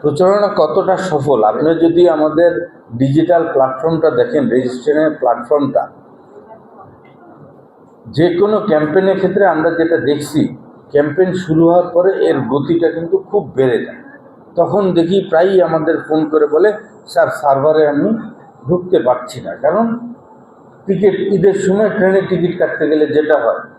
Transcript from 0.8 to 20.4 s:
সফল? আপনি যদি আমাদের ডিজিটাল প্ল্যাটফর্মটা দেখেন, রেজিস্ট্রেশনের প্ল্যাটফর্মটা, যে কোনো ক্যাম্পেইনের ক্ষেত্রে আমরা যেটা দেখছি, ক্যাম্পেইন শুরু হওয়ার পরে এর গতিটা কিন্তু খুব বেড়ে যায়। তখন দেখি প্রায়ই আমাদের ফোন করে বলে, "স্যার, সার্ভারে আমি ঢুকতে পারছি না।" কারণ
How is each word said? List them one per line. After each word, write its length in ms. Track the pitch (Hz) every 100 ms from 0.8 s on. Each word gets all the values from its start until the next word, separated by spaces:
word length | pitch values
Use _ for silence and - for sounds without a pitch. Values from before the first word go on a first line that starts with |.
| 180 185
সফল? 460 | - 151 139 127
আপনি 320 | 107 110 156 160
যদি 340 | 165 170 175
আমাদের 680 | 151 151 151 175 - - - - 117
ডিজিটাল 520 | 135 147 165 170 160
প্ল্যাটফর্মটা 580 | 139 131 - 160 160 160
দেখেন, 400 | 120 120 151 120
রেজিস্ট্রেশনের 640 | 123 123 123 151 147 156
প্ল্যাটফর্মটা, 760 | 151 123 117 - 147 135 104 - - - - - - - - - - - - - - - - - - - _ _ - 110
যে 300 | 123 175 175
কোনো 200 | 202 214
ক্যাম্পেইনের 580 | - 151 151 190 190 185
ক্ষেত্রে 280 | 180 196 196
আমরা 260 | 156 165
যেটা 260 | 165 165 165
দেখছি, 600 | 139 143 139 151 92 - - - -
ক্যাম্পেইন 420 | 143 147 143 185
শুরু 360 | - - 160 165
হওয়ার 140 | 175 175
পরে 180 | 170 185 185 160
এর 140 | 147
গতিটা 520 | 113 139 - 165 165
কিন্তু 260 | 165 170 190
খুব 340 | - 202 135 131
বেড়ে 300 | 131 110 82
যায়। 100 | - - - - - - -
তখন 380 | 170 196 196
দেখি 360 | 170 170 196 -
প্রায়ই 320 | 160 185 190
আমাদের 360 | 165 160 156 151 -
ফোন 200 | 156 151
করে 180 | 151 147
বলে, 260 | 151 208 208 - - -
"স্যার, 200 | 175 151
সার্ভারে 600 | - 147 139 147 156 151
আমি 300 | 143 190 226 - - - - 127
ঢুকতে 320 | 180 180 170
পারছি 420 | 117 120 - 123
না।" 140 | 85 -
কারণ 440 | 147 190 233 233 - - - -